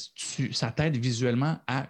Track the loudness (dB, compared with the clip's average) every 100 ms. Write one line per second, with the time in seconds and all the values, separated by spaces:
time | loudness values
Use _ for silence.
0 | -12 -10 -8 -4 -2 -2 -2 2 2 2
1 | 0 0 2 2 2 0 -2 -4 -2